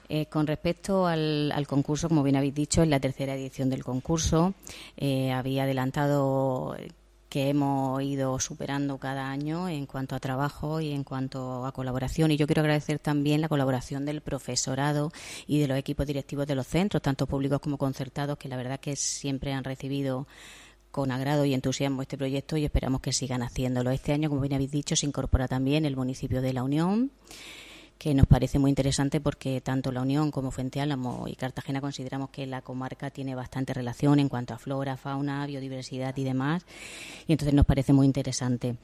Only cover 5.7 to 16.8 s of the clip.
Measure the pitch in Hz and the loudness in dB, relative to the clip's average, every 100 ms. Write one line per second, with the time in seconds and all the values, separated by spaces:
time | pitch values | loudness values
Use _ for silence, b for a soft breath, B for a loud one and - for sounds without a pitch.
5.7 | 131 131 151 143 143 135 135 135 127 156 | 0 0 2 2 4 4 2 2 0 -4
6.7 | - - - _ _ - 147 135 143 139 | -8 -12 -18 _ _ -6 -2 2 2 2
7.7 | 135 135 135 139 139 131 131 - 151 143 | 2 0 0 -2 0 0 -2 -4 -6 -4
8.7 | 139 139 135 135 135 135 139 147 165 185 | -2 -2 -4 -6 -4 -4 -4 -4 -4 -4
9.7 | 147 139 135 135 131 135 131 143 - 151 | -6 -6 -6 -6 -4 -4 -2 -2 -4 -4
10.7 | 156 151 143 135 131 131 135 127 127 131 | -4 -2 -4 -4 -6 -6 -6 -6 -6 -6
11.7 | - 131 127 - - 160 151 151 160 151 | -6 -4 -2 -2 2 4 4 4 4 4
12.7 | 151 151 147 156 147 147 151 156 143 135 | 2 0 -4 0 2 4 2 2 2 2
13.7 | 127 - 139 143 151 - 139 - 123 143 | 0 -2 -6 -4 -6 -6 -6 -4 -4 -2
14.7 | 131 147 147 151 B B B B 147 143 | 0 2 2 0 B B B B 2 2
15.7 | 120 - 143 143 139 - 143 143 135 - | 0 -2 -2 -2 -4 -4 -4 -2 -2 0
16.7 | 160 | 0